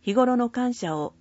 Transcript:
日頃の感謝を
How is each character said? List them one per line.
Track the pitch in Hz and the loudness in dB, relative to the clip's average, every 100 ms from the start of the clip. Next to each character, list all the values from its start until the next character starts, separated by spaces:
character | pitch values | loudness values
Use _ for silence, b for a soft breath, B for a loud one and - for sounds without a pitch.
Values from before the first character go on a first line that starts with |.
日 | - | 0
頃 | 208 254 247 | 2 4 2
の | 240 | 0
感 | 247 247 | -2 -2
謝 | 240 175 156 | -2 -4 -4
を | 147 - | -6 -8